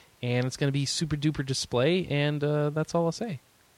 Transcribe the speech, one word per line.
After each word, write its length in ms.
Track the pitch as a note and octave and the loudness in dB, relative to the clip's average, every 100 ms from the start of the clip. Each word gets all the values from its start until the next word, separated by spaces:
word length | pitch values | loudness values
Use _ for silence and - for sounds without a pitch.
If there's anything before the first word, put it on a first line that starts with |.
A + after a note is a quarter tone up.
| - _ | -20 _
and 220 | B2 B2 | 0 0
it's 120 | B2+ - | 0 0
gonna 140 | C#3+ | 0
be 120 | C#3 | 0
super 320 | C#3 - D#3 D3 | -2 -2 -2 0
duper 280 | D3+ D3+ | 0 0
display, 600 | C3+ C3 - A#2+ C#3 F#3 - | -2 -4 0 2 4 2 0
and, 340 | C#3+ D3 D3 | 0 0 0
uh, 260 | D3 D3 D3 | 0 0 0
that's 240 | D3+ D#3 | -2 -2
all 120 | E3+ E3 | 0 0
I'll 60 | |
say. 280 | - A3+ C#3+ - _ _ | -2 -6 -8 -12 _ _